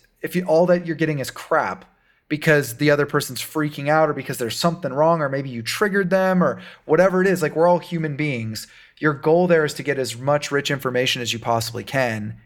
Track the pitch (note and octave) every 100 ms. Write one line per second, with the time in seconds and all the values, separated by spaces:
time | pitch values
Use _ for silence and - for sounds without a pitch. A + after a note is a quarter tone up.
0 | _ _ D#3+ E3+ F3+ D#3+ F3+ F3 E3+ D#3
1 | D#3 D3 B2 - - D#3+ G#2+ F#2 - _
2 | _ _ _ D3 D#3+ D3 B2+ A#2 D3 D3
3 | C#3+ D3 C#3 B2 - D#3 D3+ D3 C#3+ D#3
4 | D#3 C#3 B2+ B2+ A#2 - E3+ F3 C#3 C3
5 | D#3+ E3+ C#3 C#3 C3+ A#2 A2+ - G#3 G3
6 | F3+ F#3+ F#3+ F#3 D3+ A#2 - - - D#3
7 | F#3 F#3 F#3+ F3+ D3+ D3+ E3+ F3 - E3+
8 | D#3 C#3 D3+ A#2+ A2 A2 - - - _
9 | D3+ D3 D#3 E3+ F3+ E3 D3+ - C#3+ C3+
10 | B2 A#2 C3+ D3 - C#3+ C#3 C#3 C3 B2
11 | B2+ B2+ A#2 A#2 A#2+ A#2 A2+ A2+ G#2 C3+
12 | A#2+ A2 G#2+ A2+